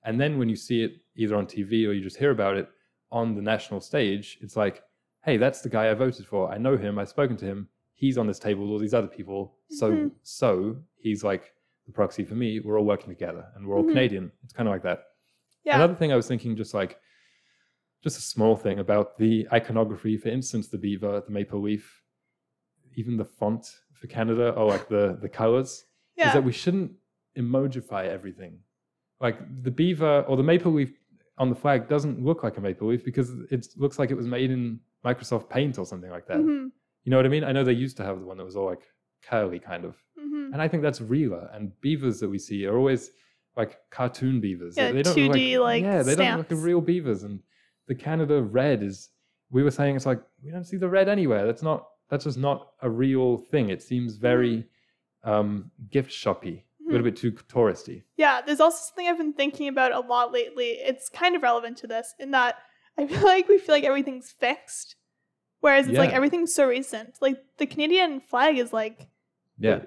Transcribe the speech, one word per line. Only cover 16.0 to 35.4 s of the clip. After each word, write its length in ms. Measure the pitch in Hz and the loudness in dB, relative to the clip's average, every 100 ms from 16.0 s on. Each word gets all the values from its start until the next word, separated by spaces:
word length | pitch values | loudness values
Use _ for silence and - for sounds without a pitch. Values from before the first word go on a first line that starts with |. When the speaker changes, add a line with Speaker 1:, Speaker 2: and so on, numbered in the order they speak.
| 160 | 2
Speaker 1:
I 40 | 131 | 2
was 120 | 113 | 0
thinking, 280 | 123 120 110 | -4 -4 -6
just, 160 | 107 | -4
like, 260 | 104 95 - _ _ _ _ _ _ _ _ _ _ | -4 -4 -8 _ _ _ _ _ _ _ _ _ _
just 140 | - - | -8 -8
a 60 | |
small 340 | - - 110 107 | -10 0 2 2
thing 220 | 104 101 | 0 -4
about 400 | 98 104 101 - | 0 0 0 0
the 280 | 110 110 - | 2 2 2
iconography, 640 | 117 113 113 110 104 110 107 | 0 0 -2 -2 -2 -4 -4
for 120 | 113 | -4
instance, 380 | 123 131 117 101 | -6 -4 -6 -6
the 100 | 101 | -8
beaver, 420 | 101 101 104 101 - | -6 -4 -4 -6 -6
the 60 | |
maple 280 | 104 101 101 | -6 -6 -4
leaf, 420 | 104 107 - _ _ _ _ _ _ _ _ _ _ | -4 -4 -8 _ _ _ _ _ _ _ _ _ _
even 220 | - 113 117 | -10 -6 -4
the 60 | 110 | -6
font 400 | _ 104 117 - - _ | _ -2 -2 -6 -20 _
for 140 | _ - | _ -12
Canada, 440 | - 113 113 120 | -4 0 2 2
or, 160 | 110 107 | 2 2
like, 220 | 98 - | 2 0
the, 300 | 104 101 92 | 2 2 0
the 80 | 95 | -10
colors, 560 | - 110 123 131 - _ _ _ - | -2 2 2 0 -10 _ _ _ 0
Speaker 2:
Yeah. 120 | 302 | 4
Speaker 1:
is 40 | |
that 100 | 277 | 4
we 80 | 131 | 2
shouldn't 400 | 117 - 190 175 - _ _ _ - | 0 -2 -2 -4 -10 _ _ _ -6
emojify 720 | 120 131 135 127 - 101 92 | -2 0 0 -4 -8 -6 -6
everything. 500 | 90 98 90 92 85 _ _ _ _ _ _ | -6 -12 -16 -20 -20 _ _ _ _ _ _
Like, 180 | 123 117 - 131 | -4 -4 -12 -8
the 80 | 127 | -6
beaver 520 | 127 170 160 156 143 | 0 0 2 4 4
or 140 | 139 131 | 4 2
the 60 | |
maple 300 | 156 170 175 | 4 4 4
leaf 200 | 156 131 - _ _ _ - | 2 0 -4 _ _ _ -2
on 120 | 131 | -2
the 40 | |
flag 340 | 123 147 135 113 | 0 2 2 2
doesn't 360 | 147 143 135 | 0 0 -2
look 180 | 127 165 | -2 0
like 140 | 113 - | -2 -4
a 40 | |
maple 280 | 98 90 107 | -6 -4 -2
leaf 160 | 117 | -2
because 260 | 123 120 123 123 120 | -2 -4 -4 -6 -6
it 160 | 131 - - | -6 -6 -4
looks 220 | 139 - | -4 -2
like 120 | 131 | -4
it 40 | 131 | -2
was 100 | 120 | -4
made 240 | 123 131 | -2 -2
in 300 | 127 120 113 _ _ | -2 -4 -8 _ _
Microsoft 440 | 123 123 - 117 | -4 -4 -2 -4